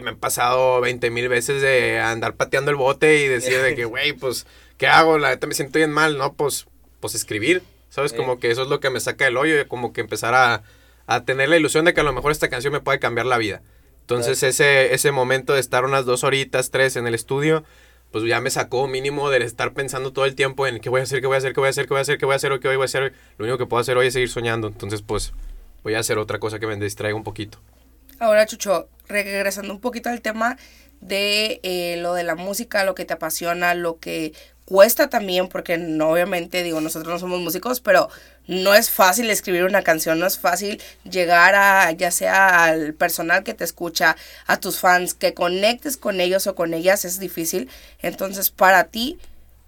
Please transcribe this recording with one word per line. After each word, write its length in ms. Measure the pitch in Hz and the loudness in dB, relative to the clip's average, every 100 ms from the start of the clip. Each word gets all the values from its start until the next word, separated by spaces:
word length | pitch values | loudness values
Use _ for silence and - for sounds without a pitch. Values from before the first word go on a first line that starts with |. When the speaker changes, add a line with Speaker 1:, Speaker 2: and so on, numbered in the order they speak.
Speaker 1:
me 100 | 120 | -2
han 60 | 110 | -6
pasado 640 | 120 - 123 127 131 127 | -4 0 2 2 4 2
veinte 300 | 123 123 123 | 0 -2 -4
mil 180 | 117 123 | -2 0
veces 320 | 120 123 139 | 0 0 0
de 400 | 135 127 117 113 | 2 2 2 0
andar 360 | 113 113 113 - | -2 -2 -4 -4
pateando 340 | 127 139 139 | -2 0 0
el 60 | 143 | 0
bote 400 | 131 139 156 151 | 0 2 4 4
y 100 | 139 | 2
decir 320 | 123 127 127 | 0 0 0
de 140 | 131 | 0
que, 100 | 117 | -2
Speaker 2:
<laughs> 0 | |
Speaker 1:
"Güey, 280 | 117 123 147 | -6 -4 -4
pues, 320 | 127 131 123 - - - - | -4 -6 -6 -10 -20 -20 -2
¿qué 80 | 135 | 4
hago? 320 | 156 160 156 | 6 6 4
La 100 | 139 | 2
neta 160 | 127 147 | 0 -4
me 80 | |
siento 240 | 143 139 151 | -6 -2 0
bien 120 | 156 | 2
mal", 240 | 151 156 143 | 2 2 0
¿no? 160 | 135 | -4
Pues, 320 | - 147 - - _ _ _ | -2 -4 -4 -10 _ _ _
pues, 140 | 110 | -8
escribir, 480 | 113 - 104 131 185 - _ _ | -8 -6 -4 0 0 -2 _ _
¿sabes? 220 | - 143 | -6 -4
Speaker 2:
Sí. 40 | 117 | -4
Speaker 1:
Como 220 | 127 123 | -4 -2
que 100 | 120 | -2
eso 120 | 120 | -2
es 60 | 131 | -2
lo 120 | 143 | -2
que 80 | 135 | -2
me 100 | 120 | -4
saca 260 | 123 113 135 | -6 -2 0
del 100 | 123 | 0
hoyo, 320 | 156 147 135 | 0 0 -2
como 240 | 123 117 | -6 -8
que 80 | 120 | -6
empezar 340 | 110 107 113 | -6 -4 2
a, 280 | 127 120 110 - _ _ _ - | 4 4 2 -6 _ _ _ -4
a 180 | 120 131 | -4 -2
tener 240 | 131 139 | 0 4
la 80 | 165 | 4
ilusión 260 | 147 156 | 4 2
de 80 | 170 | 2
que 80 | 165 | 2
a 40 | |
lo 100 | 147 | 0
mejor 180 | 123 139 | 0 -2
esta 160 | 151 160 | 0 -2
canción 240 | 127 139 | -4 -4
me 80 | 143 | -4
puede 180 | 139 139 | -2 -2
cambiar 280 | 123 117 120 | -2 -2 0
la 100 | 120 | 0
vida. 240 | 107 90 - _ _ _ | 0 -6 -14 _ _ _
Entonces, 340 | - 120 117 131 | -4 -2 0 0
Speaker 3:
Claro. 100 | 135 | 0
Speaker 1:
ese, 440 | 127 143 139 131 | 2 4 4 4
ese 180 | 135 147 | 2 2
momento 420 | 135 127 131 127 | 0 0 0 0
de 60 | 139 | 0
estar 240 | - 127 | 0 0
unas 200 | 131 135 | 2 0
dos 200 | 123 123 | 0 0
horitas, 460 | 139 135 131 131 127 | 0 0 -2 -4 -2
tres 260 | 135 131 127 | 0 0 0
en 100 | 120 | -4
el 80 | |
estudio, 500 | 117 - 135 156 160 156 _ _ _ _ | -4 -4 -2 0 0 -4 _ _ _ _
pues, 120 | 107 117 | -6 -2
ya 140 | 117 | -2
me 100 | 127 | -2
sacó 360 | 139 117 123 135 | -4 -2 -2 -2
mínimo 440 | 131 139 143 143 | -4 -4 -4 0
del 120 | 131 | 0
estar 300 | 123 - 123 | 0 -4 -6
pensando 400 | 131 139 135 135 | -4 -6 -6 -6
todo 120 | 135 135 | -2 -2
el 80 | |
tiempo 320 | 131 135 135 135 | 0 -2 0 -4
en 140 | 113 | -2
qué 80 | 127 | -2
voy 100 | 127 | -2
a 40 | |
hacer, 160 | 127 135 | -2 -2
qué 60 | 131 | 0
voy 100 | 135 | 0
a 20 | |
hacer, 140 | 131 | 0
qué 60 | 139 | 0
voy 80 | 135 | 0
a 20 | |
hacer, 160 | 135 131 | 0 -2
qué 80 | |
voy 40 | 139 | -2
a 20 | |
hacer, 160 | 135 139 | -2 -2
qué 80 | 135 | 0
voy 60 | |
a 20 | 135 | 0
hacer, 160 | 143 | 0
o 80 | 135 | -2
qué 80 | 135 | -2
voy 140 | 135 | 0
a 20 | |
hacer. 280 | 127 135 135 - _ - | 0 -2 -4 -6 _ -8
Lo 60 | 110 | -4
único 120 | 127 | -4
que 80 | 123 | -2
puedo 140 | 117 | -2
hacer 160 | 117 123 | 0 2
hoy 120 | 127 | 2
es 40 | |
seguir 140 | 127 123 | 0 -2
soñando. 400 | 123 117 113 107 | -2 -4 -4 -4
Entonces, 340 | 104 101 104 | -8 -8 -8
pues, 300 | 104 104 - - - - - - | -4 -4 -4 -10 -12 -16 -20 -14
voy 120 | 107 | -6
a 60 | 110 | -4
hacer 180 | 110 110 | -2 -2
otra 200 | 107 104 | -2 -4
cosa 200 | 107 110 | -6 -6
que 80 | 110 | -6
me 100 | 101 | -4
distraiga 400 | 104 - 107 107 | -6 -4 -4 -4
un 80 | |
poquito. 340 | 107 101 101 - _ _ _ _ _ - | -8 -10 -12 -14 _ _ _ _ _ -2
Speaker 4:
Ahora, 280 | 226 214 214 | 2 4 2
Chucho, 420 | 220 202 170 - _ - | -2 -2 -2 -4 _ -6
regresando 640 | 202 196 196 196 196 202 | -4 -4 -4 -4 -4 -10
un 80 | 202 | -8
poquito 280 | 247 233 240 | -8 -6 -8
al 100 | 240 | -6
tema 340 | 220 220 233 262 - - - _ | -6 -4 -4 -4 -14 -20 -20 _
de, 600 | 185 196 202 208 214 - | -8 -4 0 0 -2 -4
eh, 340 | 185 180 175 170 | -6 -4 -4 -4
lo 160 | 175 | -4
de 100 | 180 | -4
la 120 | 170 165 | -4 -6
música, 480 | 185 202 233 202 | -6 -8 -4 -2
lo 100 | 190 | -2
que 100 | 185 | -4
te 100 | 165 | -8
apasiona, 600 | 165 160 - 170 175 175 | -6 -6 -4 -4 0 0
lo 240 | 175 170 165 | 0 -4 -6
que 340 | - 165 156 - - _ | -8 -8 -8 -10 -20 _
cuesta 460 | - 190 214 - 294 | 0 6 6 6 0
también, 380 | 226 196 180 185 | 0 0 0 -2
porque 300 | 180 175 170 | -6 -4 -4
no, 320 | 175 156 156 | -2 0 2
obviamente, 520 | 170 180 180 175 180 | 2 2 -2 -4 -4
digo, 180 | 175 160 | -2 -4
nosotros 320 | 156 165 160 | -4 -6 -6
no 60 | 175 | -6
somos 220 | 180 180 | -4 -4
músicos, 400 | 170 180 247 247 | -4 -6 -4 -4
pero 280 | 220 180 - - - _ - | 2 2 2 -6 -20 _ -8
no 280 | 185 190 | -2 4
es 160 | 208 226 | 4 4
fácil 400 | - 190 196 233 | 4 4 4 0
escribir 340 | 196 - 175 | -2 -2 0
una 180 | 185 202 | 2 2
canción, 360 | 180 160 165 160 | 2 0 0 0
no 80 | 185 | 0
es 120 | - | 0
fácil 440 | 180 180 202 214 - - | -2 -2 -4 -8 -12 -20
llegar 500 | - 185 170 170 180 | -6 -2 4 6 8
a, 360 | 202 196 196 220 | 8 6 6 4
ya 180 | 202 175 | 2 -2
sea 540 | - 185 190 196 175 | 0 2 4 6 6
al 300 | 165 160 151 | 4 2 -2
personal 500 | 156 175 170 165 185 | -2 -2 -2 0 0
que 100 | 190 | 0
te 100 | 214 | -6
escucha, 520 | 170 - 170 165 165 - - - - | -8 -6 -8 0 0 0 -6 -12 -2
a 120 | 202 | -2
tus 200 | 190 - | -2 0
fans, 360 | 185 180 180 | 4 4 2
que 200 | - 185 | -2 -4
conectes 600 | - 175 185 208 240 294 254 | 0 -2 0 0 0 -6 -6
con 240 | 220 190 | -4 -2
ellos 260 | 180 190 202 | 0 0 -2
o 80 | |
con 200 | 190 170 | -4 -4
ellas, 300 | 165 185 202 | 0 2 2
es 140 | 175 185 | -2 -8
difícil. 500 | 185 - 165 185 254 - - - | -8 -6 -4 -4 -6 -14 -20 -10
Entonces, 500 | 175 180 190 196 190 | -8 -6 -8 -4 -6
para 340 | - 190 190 | 2 6 6
ti, 340 | 170 220 254 359 - - - - | 4 -4 -8 -10 -18 -20 -20 -20